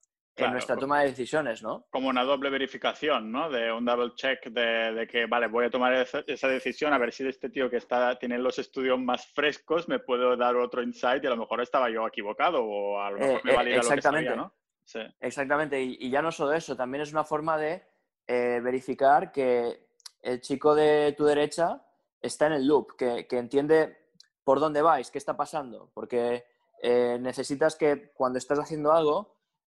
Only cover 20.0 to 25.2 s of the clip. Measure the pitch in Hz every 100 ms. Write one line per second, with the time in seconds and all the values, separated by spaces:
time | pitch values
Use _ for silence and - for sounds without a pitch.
20 | - _ 123 123 - 135 151 151 151 151
21 | 147 143 147 143 151 170 170 269 _ _
22 | _ _ 123 - 151 151 135 143 110 -
23 | 127 117 - 123 120 139 147 160 151 -
24 | _ _ _ _ - 135 156 147 156 147
25 | 120 143